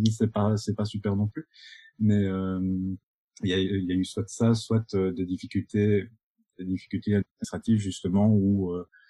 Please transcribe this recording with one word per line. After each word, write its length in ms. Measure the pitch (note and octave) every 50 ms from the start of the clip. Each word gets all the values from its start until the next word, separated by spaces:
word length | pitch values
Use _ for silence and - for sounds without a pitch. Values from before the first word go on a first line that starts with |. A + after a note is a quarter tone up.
| G#2+ A2
c'est 220 | A2 - A2+ A2
pas, 240 | - G#2+ G#2 G#2+ G#2+
c'est 180 | G#2+ - - G#2
pas 80 | - G#2
super 320 | G#2 - G2+ - G#2 G2
non 100 | G2 G#2+
plus. 220 | G#2 - - - _ _ - - - - - - - _ -
Mais, 260 | A2 G#2+ G#2 G2+ G2+
euh, 360 | F#2+ F#2+ F#2+ F#2+ F#2+ F#2 F#2 F#2 F#2 F#2+ F#2 F#2 F#2+ F#2+ F#2 _ _ _ _ _ _ _ -
il 60 | - F#2+
y 40 | F2+
a, 40 | G2
il 260 | F#2+ F#2+ G2+ F#2+ F#2
y 80 | F2
a 20 | F#2
eu 100 | F#2 F#2
soit 240 | - - G#2+ G#2 -
ça, 260 | - - A#2+ A#2 A#2
soit, 400 | A2 - - A2+ A2 A2+ - -
euh, 180 | F#2+ F#2+ F#2+
des 120 | F2+ F2+ F#2
difficultés, 840 | F2+ F#2 - - - - G2+ G2 - - G#2+ G#2 G#2+ G#2 G2+ F#2+ G#2 - _ _ _ _ _ _ _ _ -
des 60 | F#2
difficultés 520 | F#2 F#2+ F#2 - - - F#2+ - G#2+ G#2
administratives, 640 | G2+ F#2+ - _ _ - - - - - - A2+ G#2+
justement, 500 | G2+ G2 F2+ - - F#2 F2 G2+ G#2 A2
où, 440 | G#2+ G2+ F#2+ G2 G2+ G2 F#2+ F2
euh, 160 | F2 F2 F2 - _ _ _